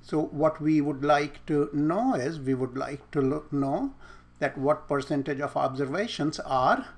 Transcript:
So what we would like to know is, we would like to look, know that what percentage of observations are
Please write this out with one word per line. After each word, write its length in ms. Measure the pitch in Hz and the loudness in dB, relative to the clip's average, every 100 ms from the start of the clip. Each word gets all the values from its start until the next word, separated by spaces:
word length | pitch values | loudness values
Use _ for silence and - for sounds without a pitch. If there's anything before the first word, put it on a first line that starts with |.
So 180 | - 156 | -2 -2
what 400 | 156 147 156 156 | -2 2 0 2
we 200 | 147 156 | 2 4
would 240 | 143 139 | 2 0
like 400 | 143 147 147 - - | 2 2 2 -6 -2
to 220 | 147 147 | 2 2
know 420 | 147 151 180 254 | 2 2 2 2
is, 240 | 214 127 165 | 2 -2 -4
we 160 | 135 | 0
would 240 | 131 127 123 | 0 0 -4
like 320 | 127 139 - | -6 -8 -6
to 100 | 156 | 0
look, 320 | 135 151 - | 2 0 -2
know 420 | 143 139 151 277 - - - - - | 0 0 0 -2 -6 -20 -20 -20 -4
that 180 | 143 147 | -4 0
what 300 | 139 151 - | 0 0 0
percentage 540 | 143 131 147 135 139 | -2 0 -2 -2 -2
of 160 | 143 147 | -2 0
observations 840 | 135 131 135 156 233 - 147 - | -2 0 -2 -2 -4 -2 -4 -4
are 480 | - 135 131 247 - | -2 2 4 2 0